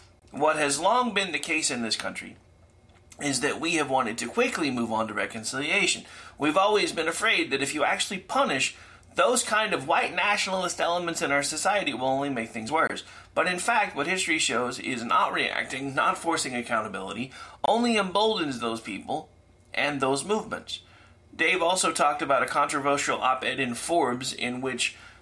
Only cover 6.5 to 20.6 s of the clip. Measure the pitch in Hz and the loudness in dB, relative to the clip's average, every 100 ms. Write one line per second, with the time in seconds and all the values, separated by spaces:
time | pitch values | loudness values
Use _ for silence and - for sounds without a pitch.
6.5 | 170 202 208 170 160 160 160 220 196 147 | 4 4 4 2 0 -2 0 2 2 2
7.5 | 135 139 151 131 190 - 190 - 262 262 | 0 -2 0 0 0 -2 -6 -2 0 2
8.5 | - - - - - - - 196 247 - | 2 -2 -4 -20 -20 -6 2 4 4 2
9.5 | 214 214 160 139 214 247 240 208 208 196 | 0 0 -2 0 0 0 0 0 0 0
10.5 | 185 175 - 160 175 170 165 160 143 139 | -2 -2 0 0 0 -2 -2 0 2 0
11.5 | 156 - 202 147 120 131 135 143 127 113 | 0 0 2 0 -2 0 0 -2 -4 -6
12.5 | 117 110 160 143 - - - - - 170 | -6 -2 2 2 -2 -12 -18 -6 0 0
13.5 | 180 208 233 196 143 147 185 175 156 143 | 0 2 2 2 0 -2 0 0 0 2
14.5 | 120 123 123 - 123 117 - - 175 135 | 0 -2 -4 -4 -4 2 2 2 0 0
15.5 | - - 131 139 139 160 190 165 156 147 | -2 -4 -6 -4 0 0 0 0 0 0
16.5 | 123 117 113 107 95 95 98 131 - - | -4 -2 -2 -2 -6 -6 -6 -8 -10 -18
17.5 | - - 220 240 220 190 190 220 208 151 | -4 2 4 4 2 2 2 2 2 -2
18.5 | 120 117 113 - 98 - 147 - - _ | -2 -4 -4 -6 -8 -6 -6 -8 -20 _
19.5 | _ _ - 139 143 131 139 170 214 - | _ _ -2 0 2 0 0 0 -2 -2
20.5 | 92 | -8